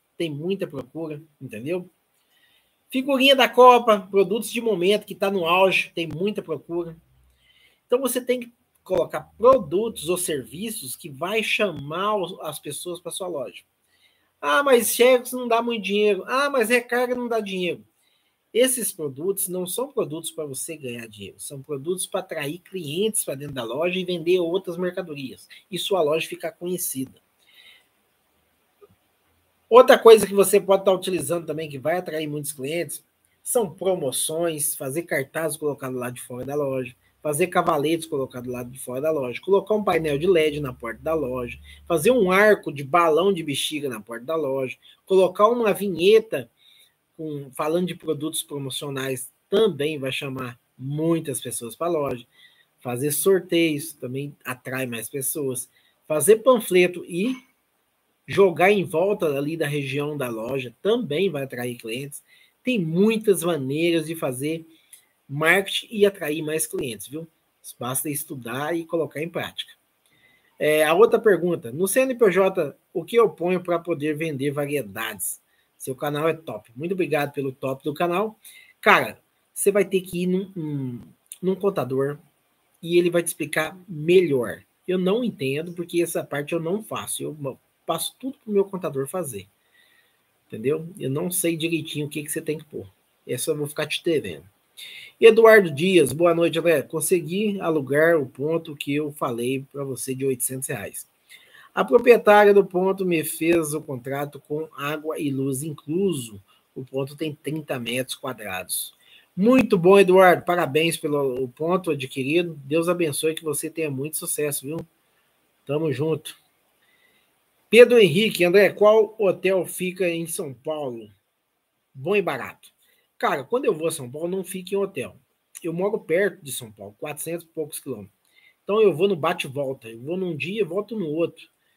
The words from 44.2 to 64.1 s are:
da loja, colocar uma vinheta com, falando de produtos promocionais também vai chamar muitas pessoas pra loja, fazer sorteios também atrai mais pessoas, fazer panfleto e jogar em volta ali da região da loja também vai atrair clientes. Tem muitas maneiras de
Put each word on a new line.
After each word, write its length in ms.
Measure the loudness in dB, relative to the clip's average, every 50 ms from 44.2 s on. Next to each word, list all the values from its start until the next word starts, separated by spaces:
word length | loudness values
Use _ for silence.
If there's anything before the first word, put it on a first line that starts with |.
| -8
da 100 | -6 -4
loja, 400 | -4 -2 -2 -2 -2 -4 -4 -8 -12 _ -20 -20 _ _
colocar 440 | _ 4 4 4 4 4 4 4 4
uma 240 | 6 4 2 0 0
vinheta 760 | 0 -2 -4 -2 2 4 6 6 6 6 4 -4 -6 -6 -8 _ _ _ _ _ _ _ _ _ _ _ _ _
com, 340 | _ -10 -10 -8 -10 -12 -14
falando 380 | -8 -4 -2 0 0 0 0 -2
de 80 | -4
produtos 480 | -8 -4 -4 -4 -2 -4 -6 -6 -8 -10
promocionais 880 | -8 -8 -8 -8 -6 -8 -8 -8 -6 -6 -6 -4 -4 -6 -6 -8 -14 -18 _ _ _
também 480 | 2 4 4 2 2 0 -4 -4 -4 -4
vai 140 | -6 -6 -6
chamar 440 | -6 -6 -8 -8 -8 -10 -10 -12 -16 _ _ _ _
muitas 640 | -10 -8 -4 -2 0 0 0 0 0 -4 -6 -6
pessoas 340 | -6 -8 -10 -8 -10 -12 -8
pra 140 | -6 -4 -2
loja, 360 | -2 -2 -2 -2 -4 -6 -10 _ _ _ _ -20 _ _ _ _ _ _
fazer 320 | _ -8 -6 -4 -4 -2
sorteios 840 | -2 0 2 2 2 2 2 0 2 2 2 2 0 -2 -6 -10 -14
também 400 | -12 -12 -8 -8 -8 -8 -8 -12 _ _
atrai 420 | -12 -12 -10 _ -10 -6 -6 -6
mais 220 | -6 -6 -8 -10 -8
pessoas, 600 | -8 -8 -6 -6 -6 -4 -4 -4 -6 -6 -10 -14 _ _ _ _ _ _ _
fazer 300 | _ -2 0 6 6 6
panfleto 680 | 6 8 4 4 4 4 2 4 4 4 4 2 -4 -12 -8
e 260 | -4 -2 -2 -2 -2 -4 -10 _ _ _ _ _ _ _ _ _ _ _ _ _ _ _ _
jogar 460 | -6 2 4 4 4 4 4 4 4
em 140 | 4 2 0
volta 420 | -2 0 0 0 0 0 0 -2 -2 -2
ali 200 | -2 -4 -4 -4
da 100 | -4 -4
região 500 | -2 -2 -4 -4 -4 -4 -4 -4 -6 -6
da 120 | -6 -6 -6
loja 440 | -6 -8 -8 -6 -6 -6 -6 -8 -14 _
também 480 | _ 0 0 0 0 -4 -2 -2 -2 -2
vai 140 | -2 -4 -8
atrair 340 | -8 -8 -8 -8 -8 -8
clientes. 460 | -8 -10 -10 -8 -8 -10 -12 -14 -18 -20 _ _ _ _ _ _ _ _
Tem 160 | -4 -2 -2
muitas 640 | -2 -2 2 2 4 4 2 2 2 2 2 2 2
maneiras 640 | -2 -2 -2 -2 -4 -2 0 0 2 2 0 0
de 80 | -2